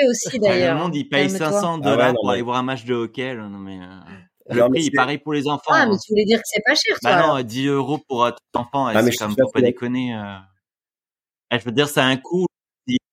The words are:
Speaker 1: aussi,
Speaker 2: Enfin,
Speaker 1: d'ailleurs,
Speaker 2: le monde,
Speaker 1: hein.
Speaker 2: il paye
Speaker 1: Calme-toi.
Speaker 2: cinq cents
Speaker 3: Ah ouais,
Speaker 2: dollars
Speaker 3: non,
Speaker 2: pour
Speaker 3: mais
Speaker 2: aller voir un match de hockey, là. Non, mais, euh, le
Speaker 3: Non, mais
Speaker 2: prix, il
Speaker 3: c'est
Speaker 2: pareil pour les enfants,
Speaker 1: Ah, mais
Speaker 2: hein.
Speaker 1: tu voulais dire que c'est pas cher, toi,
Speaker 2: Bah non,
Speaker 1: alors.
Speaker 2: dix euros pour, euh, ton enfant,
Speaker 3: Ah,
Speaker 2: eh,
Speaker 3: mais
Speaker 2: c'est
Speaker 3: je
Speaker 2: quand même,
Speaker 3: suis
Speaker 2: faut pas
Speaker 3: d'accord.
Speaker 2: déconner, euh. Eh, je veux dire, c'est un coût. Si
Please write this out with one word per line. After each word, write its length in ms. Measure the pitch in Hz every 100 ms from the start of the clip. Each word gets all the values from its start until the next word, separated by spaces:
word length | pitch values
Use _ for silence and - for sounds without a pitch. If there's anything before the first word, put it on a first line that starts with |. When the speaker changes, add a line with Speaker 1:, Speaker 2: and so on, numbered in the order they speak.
| 262
Speaker 1:
aussi, 180 | 226 -
Speaker 2:
Enfin, 80 | 254
Speaker 1:
d'ailleurs, 360 | 202 180 170 160
Speaker 2:
le 40 |
monde, 120 | 175
Speaker 1:
hein. 60 | 147
Speaker 2:
il 100 | -
paye 180 | 139 143
Speaker 1:
Calme-toi. 240 | 190 156
Speaker 2:
cinq 80 | 202
cents 140 | 170
Speaker 3:
Ah 40 | 160 139
ouais, 20 |
Speaker 2:
dollars 160 | 139 127
Speaker 3:
non, 60 |
Speaker 2:
pour 140 | 120 123
Speaker 3:
mais 60 | 123
Speaker 2:
aller 60 |
voir 140 | 120 123
un 80 |
match 220 | 127 127 117
de 80 |
hockey, 420 | 120 113 131 131 117
là. 140 | 104
Non, 80 | 101
mais, 180 | 98 95
euh, 100 | 90 92 - 98 _ _ -
le 60 | 117
Speaker 3:
Non, 80 | 123
mais 0 |
Speaker 2:
prix, 100 | 160
il 40 | 143
Speaker 3:
c'est 60 | 135
Speaker 2:
pareil 220 | 127 147
pour 160 | 156
les 120 | 147 139
enfants, 220 | 143 302
Speaker 1:
Ah, 160 | 311 240
mais 80 | 196
Speaker 2:
hein. 20 |
Speaker 1:
tu 120 | -
voulais 100 | 208
dire 140 | 208 226
que 80 | -
c'est 160 | 214 247
pas 80 |
cher, 240 | 294 440 -
toi, 100 | 120
Speaker 2:
Bah 60 | 170
non, 160 | 156
Speaker 1:
alors. 100 | 139
Speaker 2:
dix 240 | 113 127 139
euros 300 | 139 127 151 -
pour, 160 | 120
euh, 80 | 120 - _
ton 80 | 120
enfant, 240 | 123 135 127
Speaker 3:
Ah, 80 |
Speaker 2:
eh, 20 | 107
Speaker 3:
mais 60 | 120
Speaker 2:
c'est 40 |
Speaker 3:
je 60 | 113
Speaker 2:
quand 80 | 107
même, 80 |
Speaker 3:
suis 80 | 110
Speaker 2:
faut 100 | 131
pas 80 | -
Speaker 3:
d'accord. 140 | 123
Speaker 2:
déconner, 420 | 123 123 127 123 110
euh. 220 | 101 98 95 98 _ _ _ _ _ _ _ _ -
Eh, 60 | 120
je 60 | 123
veux 80 |
dire, 160 | 113 143
c'est 100 | 151
un 160 | 131 135
coût. 300 | - 180 175 _ _ _ 127
Si 100 | 123 _